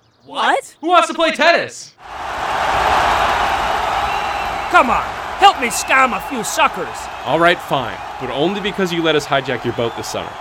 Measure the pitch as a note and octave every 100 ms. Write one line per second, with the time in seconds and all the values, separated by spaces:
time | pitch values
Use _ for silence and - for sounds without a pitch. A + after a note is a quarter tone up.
0 | _ _ - - A3+ E4 - - D#4 F4+
1 | D#4+ C#4+ E4 D4+ D#4 D#4 D3 - - _
2 | - - - - - - - - - -
3 | - - - - - - - - - -
4 | - - - - - - - F4 C4+ F#3
5 | B2+ - - - G4 E4+ B3 - - C#4
6 | C4 G3 - C#4 - - D#4+ - E3 -
7 | - - A#2 D3+ E3+ F3 - D3 A#2 F2+
8 | - - B2 B2 E3 G#3 G3+ G3 F#3+ E3+
9 | E3 D3+ C#3+ C#3 C3 B2 A#2+ A2+ A#2 A2+
10 | A2 G#2+ E2+ -